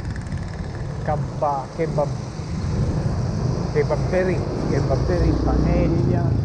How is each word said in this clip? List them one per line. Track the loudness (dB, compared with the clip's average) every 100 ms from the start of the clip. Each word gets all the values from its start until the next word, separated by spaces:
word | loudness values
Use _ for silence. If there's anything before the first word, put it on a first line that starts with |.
| -4 -6 -6 -6 -6 -6 -6 -6 -6 -6 -2
Kabba, | -2 -2 -2 -2 -2 -4 -4
kebab. | -2 0 0 -2 -6 -8 -6 -4 -2 0 0 0 0 0 -2 0 0 -2 0
Kebab | 0 2 2 0
Perry. | 2 2 0 0 -2 0
Kebab | 0 2 2 2
Perry. | 2 2 2
Paella | 2 4 4 4 4 4 2 2 2 2